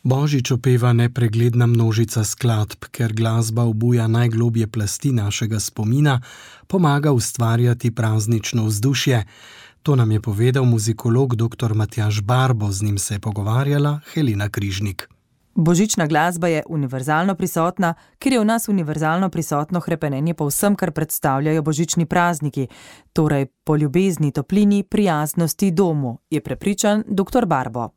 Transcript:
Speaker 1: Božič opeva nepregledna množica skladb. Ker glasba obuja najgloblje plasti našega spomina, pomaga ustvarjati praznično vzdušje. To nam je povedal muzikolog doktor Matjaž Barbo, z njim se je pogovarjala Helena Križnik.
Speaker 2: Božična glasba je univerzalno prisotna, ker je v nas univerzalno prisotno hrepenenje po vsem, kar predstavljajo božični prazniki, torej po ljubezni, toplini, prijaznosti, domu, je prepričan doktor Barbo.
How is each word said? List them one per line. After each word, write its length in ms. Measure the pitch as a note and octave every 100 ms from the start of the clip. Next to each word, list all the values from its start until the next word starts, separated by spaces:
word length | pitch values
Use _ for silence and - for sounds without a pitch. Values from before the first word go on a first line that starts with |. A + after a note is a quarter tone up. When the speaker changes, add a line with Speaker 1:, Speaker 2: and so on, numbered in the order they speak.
Speaker 1:
Božič 480 | B2+ C3 D3 C#3+ B2+
opeva 420 | B2+ C3 B2 B2
nepregledna 720 | A#2 A#2+ B2 A#2 A2+ A#2+ A#2+ A#2+
množica 580 | A#2 A2+ A2 A2+ A2+
skladb. 600 | G#2+ - A#2+ A2 G#2+ - -
Ker 220 | - A#2
glasba 540 | G#2+ A2+ A2+ A2+ A2 A#2+
obuja 380 | A2 A#2+ A#2+ A2+
najgloblje 600 | A2+ A#2+ A2+ A#2 A2+ A2
plasti 460 | A2 G2+ - C#3+
našega 480 | A#2+ G2+ - G#2+ G#2+
spomina, 640 | - - A2 C3 D3+ B2 - - - - _
pomaga 460 | E3+ D#3+ C#3+ D3
ustvarjati 800 | B2+ - - A#2 A#2 A#2+ A#2+ A#2+
praznično 760 | G#2+ A2 A2 G#2+ A2+ - A#2+
vzdušje. 600 | G#2+ G#2 B2+ B2+ - A#2+ G2 - - - - _
To 140 | - C3+
nam 160 | A2+
je 80 | G#2+
povedal 440 | A2 G2+ B2 C3
muzikolog 720 | B2+ A2+ G#2+ G#2+ A#2+ A#2+ C3+ A2+
doktor 380 | A#2 - A#2
Matjaž 460 | G#2+ G#2+ - G#2+ G#2+
Barbo, 520 | G2+ B2+ C3 A#2 G#2
z 100 | F#2+
njim 160 | G#2+ G2+
se 160 | -
je 60 | G2+
pogovarjala 800 | A2 G#2 G#2 A#2+ C#3 C#3+ C#3+ D3 -
Helena 340 | D#3+ C#3 G2+ G#2
Križnik. 600 | - G2+ F#2+ G2+ F#2+ - _ _ _ _ -
Speaker 2:
Božična 460 | D#3+ F3 G#3+ - D#3
glasba 420 | D3+ E3+ E3+ F3
je 140 | D#3 -
univerzalno 680 | D#3+ C3+ C3 B2+ D#3 F#3+
prisotna, 600 | F#3 F3+ E3+ E3 - F3 E3+ _ _
ker 140 | C#4
je 80 | B3+
v 40 | G#3+
nas 200 | A3+ -
univerzalno 600 | G3 D3+ D3+ D#3 E3+ F#3+
prisotno 520 | E3+ D3+ C#3+ D3+ F3
hrepenenje 540 | D#3+ D#3+ D3+ C3+ D#3+
po 120 | D#3+ D3
vsem, 280 | - G3+ G3+
kar 140 | F3+
predstavljajo 720 | - D#3 - D3+ C3+ D#3 D#3+
božični 440 | D3+ D3+ E3+ - D#3+
prazniki, 600 | F3+ F3 E3 D3 C#3 B2+ - - - _
torej 340 | - D3+ C#3+ C3+ _
po 120 | - D3+
ljubezni, 560 | D3 D3+ F#3+ D3+ D3+
toplini, 500 | C#3+ C3 G3 G#3 G3+
prijaznosti, 880 | G3 G#3 G3 D3+ D3+ - E3 - G3
domu, 460 | E3 F#3 D3+ C3 A#2+ _
je 100 | D3+
prepričan 640 | - - G3+ G3+ G#3 G#3+ -
doktor 400 | F#3+ F#3+ B3+ G#3
Barbo. 440 | C#3+ B2 A#2 A#2